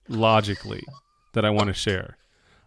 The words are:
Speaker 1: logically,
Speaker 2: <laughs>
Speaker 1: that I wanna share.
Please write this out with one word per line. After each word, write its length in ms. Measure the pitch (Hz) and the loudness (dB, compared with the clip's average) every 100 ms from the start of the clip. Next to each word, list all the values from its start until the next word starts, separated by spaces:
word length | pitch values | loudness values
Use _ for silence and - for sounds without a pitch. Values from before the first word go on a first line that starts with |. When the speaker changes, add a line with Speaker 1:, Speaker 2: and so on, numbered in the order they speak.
| - | -8
Speaker 1:
logically, 760 | 117 110 110 104 98 - 101 - - _ | 0 4 4 2 -4 -8 -12 -12 -18 _
Speaker 2:
<laughs> 240 | _ _ | _ _
Speaker 1:
that 120 | 113 107 | -2 0
I 40 | |
wanna 240 | 104 104 | 2 0
share. 440 | 90 - 95 - - _ _ _ _ | -2 -2 -4 -6 -18 _ _ _ _